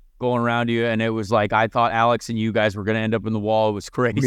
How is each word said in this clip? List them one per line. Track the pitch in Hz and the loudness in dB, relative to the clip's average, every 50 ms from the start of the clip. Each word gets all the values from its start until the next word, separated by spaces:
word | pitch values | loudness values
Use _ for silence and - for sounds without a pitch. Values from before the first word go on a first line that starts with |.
| - _ _ - | -20 _ _ -6
going | 123 123 123 120 | -4 -2 0 0
around | 120 120 117 120 120 117 | 0 0 0 0 0 0
you | 117 117 117 | 0 0 0
and | 117 113 110 113 | 0 0 0 0
it | 113 | -2
was | 113 110 107 95 113 | -2 -4 -2 0 0
like, | 110 104 107 117 | 0 2 2 2
I | 110 113 | 2 2
thought | 110 - 127 117 117 - | 2 2 0 0 2 2
Alex | 113 113 120 120 117 - - | 2 2 2 2 0 -2 -4
and | 120 113 | -4 -2
you | 110 113 104 | -2 0 0
guys | 113 107 110 95 | 2 0 0 0
were | 104 98 | -2 -2
gonna | 98 110 110 | -2 -2 0
end | 110 110 110 | 0 0 0
up | 113 92 | -2 -2
in | 110 110 | -2 -4
the | 107 | -2
wall. | 101 104 110 110 110 107 | 0 0 2 2 2 2
It | 107 | 0
was | 101 92 - | -2 -6 -8
<laughs> | - - | -4 -2
crazy. | 123 123 113 104 135 | -2 0 0 2 4